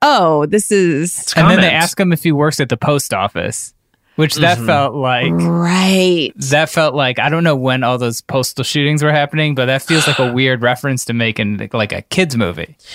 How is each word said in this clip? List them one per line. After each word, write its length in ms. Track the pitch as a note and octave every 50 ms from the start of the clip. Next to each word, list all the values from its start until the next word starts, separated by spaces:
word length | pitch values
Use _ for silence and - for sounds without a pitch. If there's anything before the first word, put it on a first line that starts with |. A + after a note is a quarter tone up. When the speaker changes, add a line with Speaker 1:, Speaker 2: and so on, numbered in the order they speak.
Speaker 1:
"Oh, 440 | - D4 D4 A#3 F3+ E3 D#3 D3+ D3
this 260 | D3+ E3+ G#3+ G3+ -
is" 640 | G#3+ G3 F#3 E3+ E3 C#3 D#3+ F3 - - - - - -
Speaker 2:
And 120 | D#3+ -
then 120 | F#3 F#3
they 60 | F#3 E3+
Speaker 3:
comments. 180 | C#3+ D#3 E3+
Speaker 2:
ask 140 | E3+ - -
him 120 | G3 F3+
if 120 | E3+ D#3 -
he 80 | E3+
works 280 | D3+ C#3+ D3 D#3 D#3 -
at 80 | D3 B2
the 80 | - A2+
post 360 | - - D3 C#3+ - - -
office, 600 | G2 F#2+ G2+ - E2+ F2 - - - - - - _ _ _ _ _ _ _ _ -
which 180 | D#3 D3+ -
that 220 | - D#3 E3+ F3 A#2+
Speaker 3:
Mm-hmm. 100 | A#2 -
Speaker 2:
felt 260 | D#3+ C#3+ C#3 C#3 A2
like 380 | D3 C3 B2+ B2+ B2 B2+ D#3
Speaker 1:
Right. 1000 | E3 E3+ E3+ E3+ E3+ E3+ E3+ F3 F3+ F#3 F#3+ F#3+ F#3+ F#3+ F#3 F#3 F3+ E3+ D3 - -
Speaker 2:
that 340 | - C#3 C3+ C#3+ D3 D#3+ D3+
felt 240 | - E3+ D#3+ D3+ C3
like, 240 | C#3+ C#3 B2+ B2 A2
I 120 | A2 C#3
don't 140 | D3+ E3 E3+
know 100 | E3+ D3+
when 260 | C3+ B2+ C3 B2+ C3 B2+
all 140 | A#2+ B2+ B2
those 240 | B2 A#2+ A#2 -
postal 420 | - - - C3+ B2+ - - - C3
shootings 380 | - - D3+ C#3+ C#3+ D3+ D3+
were 100 | D3 D3+
happening, 440 | D3+ D3+ C#3+ C#3+ - D#3 D#3 D3+ D3
but 100 | C3+ B2+
that 160 | B2 C3 C3+
feels 240 | - - E3 D#3+ D3+
like 140 | - C#3+ -
a 120 | C3+ B2
Speaker 1:
<gasps> 20 | A#2+
Speaker 2:
weird 280 | B2 C3 C3 C3 A#2+
reference 440 | A#2 A#2+ B2 B2 - C#3+ C3 B2 -
to 80 | - A#2
make 260 | A#2 A#2 A2 A2 -
in, 300 | A2+ G#2 G#2 G2 G#2+ G2+ -
like, 180 | A#2 G#2+ G2+ -
a 80 | F2+ -
kid's 320 | _ - - F#3 D#3+ C3+ A#2
movie. 380 | A2 E2+ E2+ D2+ E2 - - _ _ - -